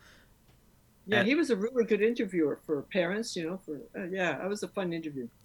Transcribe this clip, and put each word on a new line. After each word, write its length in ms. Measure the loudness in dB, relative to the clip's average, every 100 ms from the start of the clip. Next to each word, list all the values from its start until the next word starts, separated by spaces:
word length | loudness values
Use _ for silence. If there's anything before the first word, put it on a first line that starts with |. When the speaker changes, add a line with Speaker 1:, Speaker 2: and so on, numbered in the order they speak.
| -20 -20 _ _ _ _ _ _ _ _ 0
Speaker 1:
Yeah, 140 | 2
Speaker 2:
At 60 | 4
Speaker 1:
he 80 |
was 160 | 4 4
a 60 | 2
really 280 | 0 0
good 160 | 2 4
interviewer 580 | 4 2 0 2 2 0
for 160 | -2 -4
parents, 560 | -2 0 0 -2 -4 -6
you 100 | -4
know, 140 | -6 -8
for, 80 | -12 -10 -10
uh, 100 | -6
yeah, 280 | -2 -2 -2
that 100 | -4
was 140 | -4
a 60 | -6
fun 260 | -4 -4
interview. 340 | -4 -6 -8 -10 -12